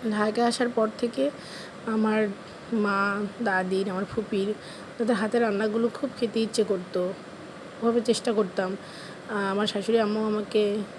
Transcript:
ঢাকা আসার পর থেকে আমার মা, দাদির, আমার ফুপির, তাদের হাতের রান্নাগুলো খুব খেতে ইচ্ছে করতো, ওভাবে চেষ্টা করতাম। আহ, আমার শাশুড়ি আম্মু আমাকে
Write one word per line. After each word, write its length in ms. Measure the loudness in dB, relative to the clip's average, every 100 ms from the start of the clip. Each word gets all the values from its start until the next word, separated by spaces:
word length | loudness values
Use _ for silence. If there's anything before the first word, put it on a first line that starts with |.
| 0
ঢাকা 340 | 2 2 4 2
আসার 240 | 2 0
পর 180 | 2 0 0
থেকে 320 | -2 0 -2 -2 -14 -12 -14 -10 -4
আমার 420 | 0 2 4 2 -2 -12 -16 -4
মা, 520 | 0 2 4 2 0 -4 -2
দাদির, 480 | 0 2 2 0 0
আমার 160 | -2 -2
ফুপির, 480 | -4 -2 0 0 -2 -8 -14 -14 -2
তাদের 180 | 2 2
হাতের 260 | 2 2
রান্নাগুলো 480 | 2 2 0 2 0
খুব 160 | 0 -6 -2
খেতে 200 | 0 2
ইচ্ছে 240 | 0 2
করতো, 500 | 2 0 0 -2 -2 -4 -12 -16 -14 -14 -14 0
ওভাবে 200 | 2 4
চেষ্টা 320 | 2 2 2
করতাম। 440 | 2 2 0 -2 -4 -10 -14 -14 -14 -6
আহ, 80 | -2
আমার 300 | 0 2 2
শাশুড়ি 320 | 0 2 4
আম্মু 260 | 4 2 0
আমাকে 520 | 0 2 2 4 0 -4